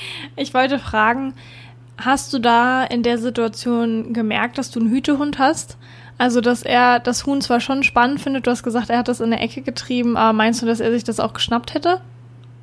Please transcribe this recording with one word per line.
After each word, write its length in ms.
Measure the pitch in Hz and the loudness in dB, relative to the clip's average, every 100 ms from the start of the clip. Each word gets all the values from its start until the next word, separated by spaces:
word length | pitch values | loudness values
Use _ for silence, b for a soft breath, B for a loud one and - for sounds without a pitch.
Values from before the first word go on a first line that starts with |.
| B B B - | B B B -8
Ich 200 | 277 254 | -2 0
wollte 240 | 262 269 | 2 0
fragen, 560 | - 220 220 247 269 - B B B B - - | -2 0 2 2 -4 -10 B B B B -20 -6
hast 360 | 247 277 - | -2 -2 -2
du 60 | 269 | 0
da 440 | 233 233 247 262 | 4 4 4 2
in 200 | 262 240 | 0 0
der 160 | 233 240 | 0 0
Situation 920 | 240 233 226 220 240 233 233 226 220 | -2 -2 -2 -2 -2 0 0 -2 -4
gemerkt, 440 | 233 220 208 233 240 | -2 -2 0 -2 -4
dass 140 | 247 | -6
du 80 | 240 | -2
einen 100 | 226 | 0
Hütehund 480 | 254 269 277 294 277 | 2 2 0 0 2
hast? 400 | 269 320 - - B B B B | 2 0 -6 -16 B B B B
Also, 240 | 247 240 | 0 2
dass 220 | 233 240 | 2 0
er 360 | - 240 247 240 | 2 4 6 4
das 280 | 240 240 - | 2 -2 0
Huhn 140 | 277 | -2
zwar 180 | - 240 | 0 0
schon 240 | 240 269 | 0 0
spannend 360 | 277 - 240 277 | 2 2 2 2
findet, 280 | - 269 240 | -2 -2 0
du 40 | |
hast 120 | 240 | -2
gesagt, 260 | 247 220 208 | -2 -2 0
er 100 | 240 | 0
hat 80 | 247 | 0
das 120 | 240 | -2
in 100 | 226 | 0
der 120 | 226 | -2
Ecke 200 | 233 - | -2 -6
getrieben, 560 | 254 247 - 247 240 226 | -8 -8 -4 0 0 2
aber 160 | 220 | 2
meinst 280 | 220 220 233 | 4 2 0
du, 40 | 226 | 0
dass 140 | 226 | 0
er 120 | 226 | 0
sich 120 | 240 | 0
das 160 | 233 220 | -2 -4
auch 140 | 226 | -4
geschnappt 420 | - 202 240 240 311 | -2 -2 -2 -2 -2
hätte? 260 | 339 370 - - - - - - | 0 0 -4 -20 -20 -20 -20 -20